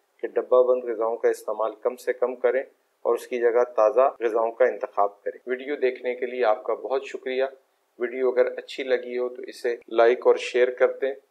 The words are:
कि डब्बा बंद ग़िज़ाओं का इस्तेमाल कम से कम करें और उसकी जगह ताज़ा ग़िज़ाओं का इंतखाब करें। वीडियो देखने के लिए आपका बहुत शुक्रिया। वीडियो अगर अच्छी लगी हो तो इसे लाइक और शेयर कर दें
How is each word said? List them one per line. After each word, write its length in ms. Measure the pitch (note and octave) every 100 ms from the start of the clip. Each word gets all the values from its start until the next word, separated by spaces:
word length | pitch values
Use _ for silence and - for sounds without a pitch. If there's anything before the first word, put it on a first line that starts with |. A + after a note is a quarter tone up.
| _ _
कि 60 | A2+
डब्बा 320 | A#2+ A2+ B2+
बंद 200 | B2+ B2+ A#2+
ग़िज़ाओं 300 | A2 A2+ A#2
का 140 | A#2+
इस्तेमाल 460 | A2+ - G#2+ A2 G#2+
कम 120 | A#2+ B2
से 160 | -
कम 200 | B2 B2 B2+
करें 280 | B2 B2+ C#3 _ _ _
और 100 | -
उसकी 240 | A#2 - B2
जगह 240 | A#2+ A#2 B2 -
ताज़ा 300 | G#2+ A2 C3 -
ग़िज़ाओं 300 | A#2 A2+ A2+
का 160 | A#2 B2
इंतखाब 520 | G#2+ G#2+ - G2+ -
करें। 140 | - - B2
वीडियो 260 | B2+ C3 C#3+
देखने 360 | B2+ B2+ B2
के 120 | B2 B2
लिए 160 | B2+
आपका 300 | A2+ G#2+ - A2
बहुत 300 | G#2+ C3 -
शुक्रिया। 380 | B2+ C3 B2+ C3 - _ _ _ -
वीडियो 320 | A#2+ B2+ B2+
अगर 160 | A#2+ B2+
अच्छी 320 | - - -
लगी 320 | C3 A#2+ B2 B2
हो 120 | B2
तो 140 | B2
इसे 360 | - - B2+ A#2+ -
लाइक 340 | A2+ A#2 B2+ B2+
और 120 | A#2
शेयर 300 | - B2 B2 B2
कर 140 | B2+ -
दें 140 | C3+ C#3 _